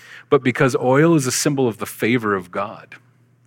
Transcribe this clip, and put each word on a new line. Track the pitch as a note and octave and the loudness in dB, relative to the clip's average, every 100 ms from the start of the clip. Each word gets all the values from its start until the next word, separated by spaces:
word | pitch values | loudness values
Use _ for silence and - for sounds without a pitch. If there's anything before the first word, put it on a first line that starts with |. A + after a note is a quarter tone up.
| - - - | -20 -20 -2
But | C#3+ | 0
because | B2+ - C#3 - | 0 0 0 2
oil | B2 C3 E3 E3 | 2 4 4 2
is | B2 | 0
a | |
symbol | - D#3 C#3 B2 | -2 -2 0 -2
of | G2+ | -2
the | G2+ | -10
favor | - A2 B2 G#2+ G2 | -4 -2 0 0 -4
of | F2+ | -4
God. | G2 G#2 F2 - - _ _ _ _ | -8 -8 -12 -20 -20 _ _ _ _